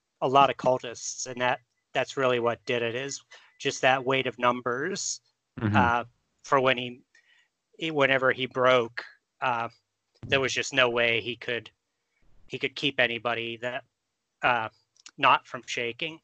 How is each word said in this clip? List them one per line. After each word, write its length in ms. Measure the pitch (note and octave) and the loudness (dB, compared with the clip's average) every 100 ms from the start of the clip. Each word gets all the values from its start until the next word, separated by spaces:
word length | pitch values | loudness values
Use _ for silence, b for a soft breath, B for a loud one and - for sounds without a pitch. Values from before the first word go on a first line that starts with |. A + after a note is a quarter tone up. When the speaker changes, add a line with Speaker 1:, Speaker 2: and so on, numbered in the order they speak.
| _ - | _ -4
Speaker 1:
a 80 | C#3+ | 2
lot 220 | C3+ C3+ | 6 6
of 60 | B2 | 4
cultists, 720 | C3 B2+ B2+ A2 - - B2+ | 0 0 -2 -12 -12 -12 -10
and 140 | B2 | -4
that, 200 | B2+ C#3 _ _ _ | -2 -2 _ _ _
that's 240 | C#3 C3 - | -4 -4 0
really 220 | C3 B2 | 2 2
what 260 | A#2 A2+ | 0 -2
did 180 | - A#2+ | -4 -2
it, 120 | A#2 | -2
is 260 | A#2 C#3 - _ B B - | -4 -8 -12 _ B B -6
just 240 | C#3+ - | -6 2
that 220 | C3+ C3+ | 4 4
weight 240 | B2+ C3+ C3 | 2 0 0
of 100 | A#2+ | 0
numbers, 840 | B2 B2 B2 A#2+ E3 G3 - - _ _ _ - | 0 0 -2 -4 -4 -6 -8 -10 _ _ _ -4
Speaker 2:
Mm-hmm. 160 | A2 A2+ | 0 2
Speaker 1:
uh, 280 | A#2+ A#2+ A2+ _ _ _ | 2 0 -4 _ _ _
for 160 | - C#3 | 0 2
when 180 | C3 B2 | 4 0
he, 220 | B2 B2 _ _ b b b _ _ - | -4 -10 _ _ b b b _ _ -10
he, 140 | D#3+ | -4
whenever 400 | D3+ C3+ C3+ B2+ | 2 2 4 2
he 140 | A#2 B2+ | 0 -4
broke, 580 | C3 B2+ B2+ A#2 - - _ _ - | 2 4 4 2 -6 -14 _ _ -6
uh, 260 | C3 A#2 A#2 _ _ _ _ _ - | -4 -4 -6 _ _ _ _ _ -2
there 120 | C#3 | 0
was 120 | B2+ | 0
just 200 | B2+ - | -2 -2
no 160 | C#3 B2 | 2 2
way 320 | A#2+ A#2+ A#2 | 4 2 0
he 140 | A2 | -4
could, 340 | A#2 - A#2 A2 _ _ _ _ _ _ - - | -10 -8 -8 -10 _ _ _ _ _ _ -20 -14
he 100 | C3 | -8
could 160 | C3 - | -8 -4
keep 240 | D3 C3+ | -4 0
anybody 560 | A#2+ A#2 A#2+ A#2 A#2 A#2 | 0 0 -4 -4 -6 -8
that, 260 | B2 C3 - _ _ _ _ - | -8 -8 -12 _ _ _ _ -4
uh, 260 | B2 A#2 A2 _ _ _ - - | 0 0 -2 _ _ _ -18 2
not 280 | C#3 D3 - | 4 4 0
from 160 | B2+ - | -14 -8
shaking, 540 | - A#2 A#2 E3 D#3+ | -6 -6 -6 -10 -10